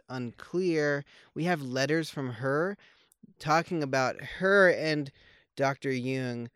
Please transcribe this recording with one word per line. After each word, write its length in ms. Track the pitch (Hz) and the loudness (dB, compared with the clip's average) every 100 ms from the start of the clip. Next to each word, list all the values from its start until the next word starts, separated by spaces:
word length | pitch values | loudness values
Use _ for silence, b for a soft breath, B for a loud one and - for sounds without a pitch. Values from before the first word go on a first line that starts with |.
| - | -10
unclear. 960 | 127 120 - - 175 185 160 147 143 143 b b - | -8 -8 -10 -8 -4 0 0 0 -2 -6 b b -6
We 80 | |
have 180 | 170 170 | -2 -2
letters 480 | 131 127 139 160 156 | -2 -2 0 0 -2
from 200 | - 131 | -6 -6
her 480 | 113 131 143 180 202 b b b b - - | -4 -2 0 -2 -6 b b b b -20 -6
talking 440 | - 156 165 170 | 2 2 2 -2
about 380 | 143 135 127 - 139 - | 0 0 0 -2 -8 -2
her 300 | 185 202 185 | 4 8 8
and 420 | 120 156 151 139 - b b b - | 6 0 -2 -4 -10 b b b -2
Doctor 340 | 135 139 139 | -2 0 -4
Jung, 580 | 131 123 131 127 120 117 | -4 -2 -4 -4 -6 -10